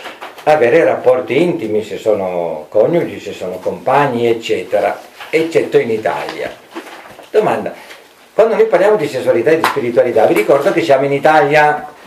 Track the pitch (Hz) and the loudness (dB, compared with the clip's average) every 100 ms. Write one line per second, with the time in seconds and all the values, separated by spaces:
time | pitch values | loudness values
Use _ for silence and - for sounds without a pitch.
0 | - - - - 147 151 123 160 147 117 | -18 -18 -18 -6 0 2 4 4 2 2
1 | 123 127 123 127 175 151 110 104 - 95 | 2 2 0 0 0 -2 -4 -4 -4 -4
2 | 117 101 92 90 85 78 - 104 127 170 | -2 0 -2 -4 -4 -6 -4 0 2 0
3 | 117 101 - - 92 92 165 - - 139 | -2 -6 -12 -10 -10 -8 -8 -6 -2 0
4 | 139 117 117 113 - 98 90 101 98 - | 0 0 0 0 -2 -4 -2 -2 -2 -4
5 | - - - 160 160 - - 143 117 110 | -12 -20 -4 -2 0 -2 0 0 0 -2
6 | 98 73 - 76 58 - - - - - | -4 -4 -6 -10 -12 -12 -18 -18 -18 -20
7 | - - - - - 107 - - - - | -20 -20 -4 0 0 -2 -6 -12 -18 -20
8 | - _ _ - 226 202 226 180 202 214 | -20 _ _ 0 2 2 2 2 2 2
9 | 214 208 170 175 156 160 - 139 120 120 | 0 -2 0 0 2 2 0 -2 -2 0
10 | - 180 - 170 - 139 190 170 - 135 | 2 2 2 2 2 2 2 0 2 2
11 | 139 139 156 151 143 151 151 147 - - | 2 0 2 4 4 4 2 0 -6 -18